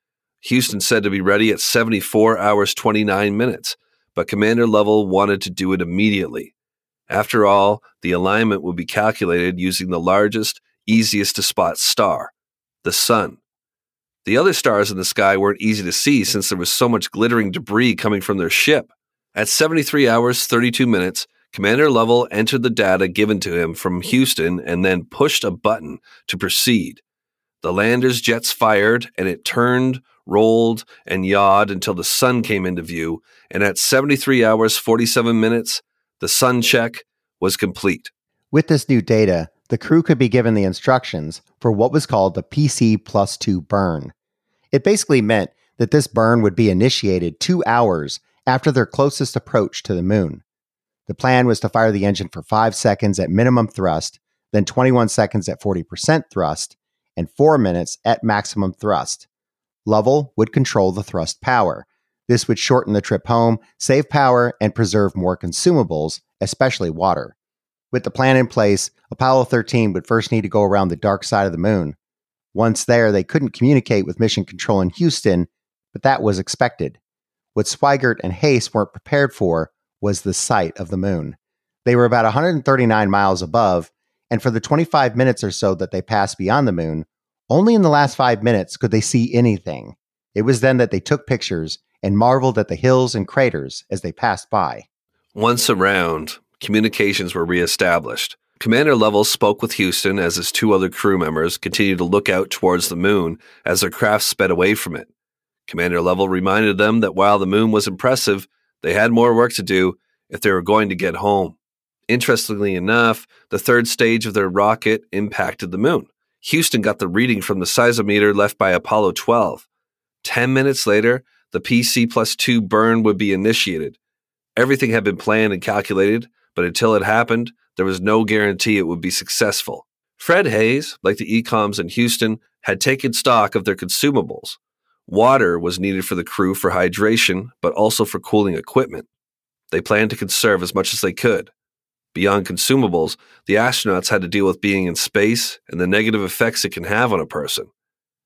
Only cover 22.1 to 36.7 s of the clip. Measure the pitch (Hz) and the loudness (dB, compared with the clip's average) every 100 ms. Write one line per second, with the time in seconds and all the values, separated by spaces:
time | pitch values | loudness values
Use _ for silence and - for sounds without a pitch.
22.1 | 120 123 104 113 135 123 117 98 92 95 | 2 2 -2 -2 0 -2 0 2 2 0
23.1 | 98 107 104 92 85 82 82 92 90 87 | 0 0 0 -2 -4 -4 -4 -6 -6 -2
24.1 | 123 131 - 82 90 - 87 92 90 - | 0 0 0 -2 -4 -4 -2 0 0 -4
25.1 | - 147 - 107 90 104 110 78 90 _ | -2 0 0 -4 -4 -2 -2 -6 -16 _
26.1 | - - 92 95 - - 113 80 - _ | -20 -12 -8 -4 -2 2 0 0 -10 _
27.1 | _ _ _ _ _ 82 92 110 123 127 | _ _ _ _ _ -6 -2 0 2 2
28.1 | 120 - 117 - - 113 104 104 120 - | 0 -2 -2 -4 -2 2 2 2 0 -4
29.1 | - 92 87 - 123 120 123 131 127 - | -6 -6 -4 -6 -2 0 2 0 -4 -10
30.1 | _ - 98 110 113 113 113 - - - | _ -2 2 4 4 2 0 -8 -20 -8
31.1 | 95 92 101 98 98 101 95 92 90 82 | -4 0 2 4 4 2 -2 -4 -4 -4
32.1 | - 127 123 113 101 92 87 80 85 82 | 0 0 0 0 -2 -2 -4 -6 -6 -6
33.1 | 80 - _ _ - 101 92 - 135 143 | -6 -12 _ _ -2 0 0 0 0 2
34.1 | 135 139 131 110 110 110 - - 113 117 | 0 2 2 4 4 2 0 0 0 2
35.1 | 127 117 113 110 117 117 - - _ _ | 0 2 2 2 0 -4 -8 -10 _ _
36.1 | _ - - 131 123 113 | _ -4 0 2 2 2